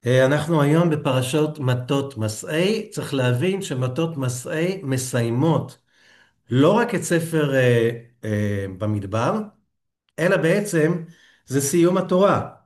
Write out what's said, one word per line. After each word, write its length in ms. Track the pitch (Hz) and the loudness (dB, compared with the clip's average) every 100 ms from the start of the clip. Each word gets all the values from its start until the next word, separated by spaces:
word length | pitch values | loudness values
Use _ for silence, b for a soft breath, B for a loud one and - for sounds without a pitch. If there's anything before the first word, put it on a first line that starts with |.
| 120 | 2
אה, 200 | 131 131 | 4 4
אנחנו 360 | 147 151 165 | 2 2 2
היום 280 | 143 156 175 | 4 4 4
בפרשות 680 | 147 147 131 123 156 151 156 | 0 0 0 0 0 0 -2
מטות 580 | 127 123 - 139 139 - | -2 -2 0 -2 -2 -6
מסעי. 720 | 110 - - 156 190 226 214 | -6 -6 -6 -2 0 -2 -6
צריך 240 | - - | -10 -6
להבין 480 | 139 123 120 180 190 | -2 0 0 0 -2
שמטות 560 | 190 131 127 127 165 156 | -4 -4 -4 -2 -4 -4
מסעי 640 | 127 123 - 156 175 190 | -6 -6 -8 -4 -4 -4
מסיימות 920 | 143 131 127 123 117 120 160 147 - - b b b b b b _ | -4 -4 -2 -2 0 0 2 0 -2 -16 b b b b b b _
לא 240 | 123 151 | 4 4
רק 220 | 214 233 180 | 4 0 -2
את 60 | |
ספר, 540 | 165 170 165 160 147 135 | 0 -2 0 -2 2 2
אה, 340 | 123 120 113 120 - _ | 4 4 2 -2 -14 _
אה, 420 | 110 104 104 101 98 92 | -4 -2 -2 -2 -6 -6
במדבר, 640 | 107 107 95 107 127 214 208 _ _ _ _ _ _ - | -4 -4 -4 -2 -2 -2 -6 _ _ _ _ _ _ -4
אלא 180 | 170 190 | 0 2
בעצם 680 | 160 202 208 165 156 180 - B B B _ | 2 0 0 0 2 0 -6 B B B _
זה 160 | 135 | -2
סיום 360 | 139 175 170 185 | 0 2 4 2
התורה. 580 | 180 180 196 135 - - | 2 2 4 2 -2 -14